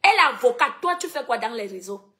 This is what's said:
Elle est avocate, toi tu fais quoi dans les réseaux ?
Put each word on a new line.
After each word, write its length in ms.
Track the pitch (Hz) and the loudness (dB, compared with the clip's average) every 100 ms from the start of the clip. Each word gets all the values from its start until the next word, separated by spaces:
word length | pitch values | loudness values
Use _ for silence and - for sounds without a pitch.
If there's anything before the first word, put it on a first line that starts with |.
Elle 140 | 392 | 4
est 200 | 415 311 | 4 4
avocate, 460 | 247 247 240 285 - | 4 0 2 0 0
toi 140 | 349 349 | -2 -2
tu 120 | 349 | -4
fais 160 | 294 | -8
quoi 140 | 262 233 | -4 -4
dans 160 | 220 | -4
les 120 | 233 202 | -8 -10
réseaux ? 380 | 190 185 202 _ _ | -12 -12 -14 _ _